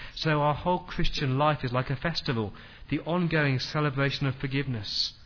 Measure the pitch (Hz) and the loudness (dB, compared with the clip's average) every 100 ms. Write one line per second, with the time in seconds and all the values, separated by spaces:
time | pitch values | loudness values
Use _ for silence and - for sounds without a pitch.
0 | - - 160 151 147 135 175 180 - - | -12 -4 0 2 2 2 0 0 0 2
1 | 165 - 143 131 151 147 123 123 127 131 | 2 2 0 4 4 2 0 0 0 -2
2 | 175 160 - 117 104 - - - - 143 | -2 -2 -2 0 -2 -6 -16 -18 -4 -4
3 | - 175 170 160 143 131 - 156 151 135 | 0 0 2 2 2 2 0 0 0 2
4 | 139 - 139 127 139 135 131 120 101 - | 0 0 -2 -2 -2 -2 -2 -4 -4 -4
5 | - - | -4 -8